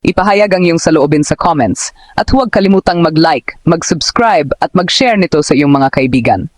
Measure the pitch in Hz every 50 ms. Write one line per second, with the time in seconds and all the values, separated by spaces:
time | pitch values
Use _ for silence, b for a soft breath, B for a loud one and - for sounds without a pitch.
0 | - - 185 - 185 208 202 202 208 208 185 180 180 175 165 165 - 170 156 160
1 | 135 147 151 147 151 - - - - 180 160 143 123 - - - - - b b
2 | b b b - - - - 269 262 220 - 214 196 190 190 190 - - 175 175
3 | 170 165 160 156 165 160 156 131 _ - - - _ 156 170 165 - - 180 151
4 | - - - - 233 226 202 160 147 131 - _ - - - 185 180 180 - -
5 | 262 247 226 202 185 165 - 156 151 - 151 131 147 143 139 139 135 135 - 143
6 | 131 131 123 131 117 135 131 139 - 156 _